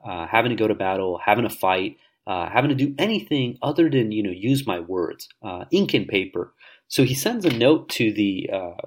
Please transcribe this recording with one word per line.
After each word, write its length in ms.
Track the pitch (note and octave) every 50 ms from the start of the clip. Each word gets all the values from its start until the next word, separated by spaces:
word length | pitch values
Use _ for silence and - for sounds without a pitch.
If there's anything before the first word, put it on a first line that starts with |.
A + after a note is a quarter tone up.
| -
uh, 220 | A2 F#2 F2 E2+ E2
having 220 | - A2+ A#2 B2
to 60 | A#2+
go 120 | G#2 A2 A2
to 60 | G#2+
battle, 440 | - G2 F#2+ F#2+ G2 F#2+ F#2 F2+ F2
having 260 | - - G#2 A2+ A#2+
to 60 | D#3
fight, 460 | - - - F#2+ F#2 F#2 F#2+ G#2 - _ _ _ _ _ _
uh, 220 | - F#2+ F2+ E2+ E2+
having 180 | F#2 A#2+ C3 D3
to 80 | C#3+
do 180 | B2+ C3 C#3 C#3 -
anything 600 | E3 G#3+ A3+ G3 - - D#3 C#3+ B2+ B2 A#2+ - -
other 260 | C#3 D#3+ - E3+ D#3
than, 240 | C#3 C3 A#2 G#2+ G#2+
you 100 | A2 G#2
know, 80 | G2
use 360 | F2+ F2+ G2 A#2+ C#3 C3+ C3+
my 120 | A2 F#2 F2
words, 500 | E2+ E2+ F#2 F#2 E2+ - - - - - - _ -
uh, 220 | G#2 F2+ F2+ F#2+ - -
ink 200 | F#3+ G3+ - -
and 120 | C3 G2
paper?" 480 | - A2 G2 F#2+ F#2+ - E2+ F2+ - _ _ - - - _ _
So 160 | _ - - C3+
he 120 | B2 B2+
sends 300 | - - G#3 B3 A#3 F#3
a 140 | E3+ B2+ A2+
note 300 | A#2+ C3+ D#3+ D#3 - -
to 220 | - - B2 A2 G#2
the, 380 | G#2 G#2 G2+ F#2+ F#2 - - -
uh, 340 | F#2+ F#2 F2 E2+ - -